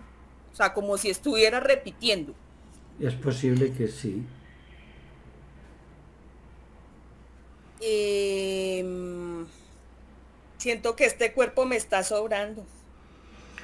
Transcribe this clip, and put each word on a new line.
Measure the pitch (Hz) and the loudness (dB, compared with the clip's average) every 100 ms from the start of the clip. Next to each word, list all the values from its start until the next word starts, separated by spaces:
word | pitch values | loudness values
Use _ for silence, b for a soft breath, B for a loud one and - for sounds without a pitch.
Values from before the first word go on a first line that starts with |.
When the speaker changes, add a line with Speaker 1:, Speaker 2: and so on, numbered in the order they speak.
| - - - - - | -18 -20 -20 -20 -10
Speaker 1:
O | - | 0
sea, | 196 | 0
como | 208 202 196 | 2 -2 -2
si | 202 | -2
estuviera | 180 294 220 220 247 | -2 0 4 4 4
repitiendo. | 269 269 - - 240 196 143 - - - - - - - | 4 2 0 -4 0 0 -2 -12 -20 -20 -20 -20 -18 -4
Speaker 2:
Es | 131 | -4
posible | 123 139 113 131 123 131 | -2 -2 0 2 2 2
que | 127 110 | 0 -4
sí. | - 110 98 123 - - - - - - - - - - - - - - - - - - - - - - - - - - - - - - - - - - - | -4 -6 -6 -8 -16 -20 -20 -20 -20 -20 -20 -20 -20 -20 -20 -20 -20 -20 -20 -20 -20 -20 -20 -20 -20 -20 -20 -20 -20 -20 -20 -20 -20 -20 -20 -20 -20 -20 -8
Speaker 1:
Em, | 220 214 208 202 196 196 190 190 190 185 185 180 180 175 175 170 165 b b b - - - - - - - - | -2 0 2 2 0 0 -2 -2 -2 -2 -4 -6 -6 -8 -8 -8 -12 b b b -20 -20 -20 -20 -20 -20 -20 -8
siento | 247 226 233 233 | -4 -2 -2 2
que | 262 | 2
este | - 233 | 4 0
cuerpo | 262 247 262 254 | 4 2 2 2
me | 233 | 0
está | - 190 | 0 0
sobrando. | 185 208 220 202 208 220 190 - - - - - - B B B | 0 -2 0 -2 -4 -8 -16 -20 -20 -20 -20 -20 -20 B B B